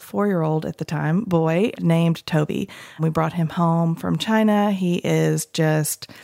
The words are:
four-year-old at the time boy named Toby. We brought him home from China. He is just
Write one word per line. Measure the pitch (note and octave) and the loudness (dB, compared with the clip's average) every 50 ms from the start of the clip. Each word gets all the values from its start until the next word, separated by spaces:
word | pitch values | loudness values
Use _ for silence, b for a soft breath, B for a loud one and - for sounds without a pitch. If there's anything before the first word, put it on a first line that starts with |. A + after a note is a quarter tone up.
| - | -6
four-year-old | - - G3+ G3+ G#3 F#3+ E3+ D#3+ D#3 D#3 D#3 D#3 | -6 -4 -2 0 0 2 0 0 0 0 0 -2
at | D#3 D#3+ | -4 -6
the | - D#3 | -8 -8
time | - D#3+ D3+ D3 D3+ D#3+ F#3+ A#3+ | -6 -4 -2 0 0 0 0 0
boy | F#3+ F3 E3 D#3+ D#3+ E3 F3 G#3 B3 - - | 0 0 2 2 2 2 2 0 0 -2 0
named | F3+ E3+ E3 E3 E3+ E3 E3 - - | 0 2 2 4 4 2 0 -2 -2
Toby. | - E3 D#3 D3+ - - - G3 - B B B B B B | -2 0 0 0 0 -2 -4 -6 -6 B B B B B B
We | D#3 D#3+ | -2 -2
brought | D#3 D#3+ D#3+ D#3+ E3 | 0 0 -2 -2 0
him | F3 E3 D3+ | -2 -2 -2
home | - F3 E3+ E3 E3 E3 E3+ E3 E3 | 0 0 0 2 2 2 2 0 -2
from | - - F3+ E3+ D#3 | -2 -2 -2 -2 -2
China. | - G#3+ A3 A3 A3 G#3+ G#3 G#3 G3+ G#3 | -2 0 2 2 4 4 4 2 2 2
He | G3+ F#3 F#3 F3 F3 - | 0 0 0 0 0 0
is | - - D#3+ D#3+ D#3+ D#3 D#3 D#3 - | 0 0 2 2 2 2 0 0 -2
just | - - - D#3+ D#3 D#3 D#3 D3+ - - - - - B B | -4 -2 0 2 2 2 2 0 -2 -4 -8 -10 -16 B B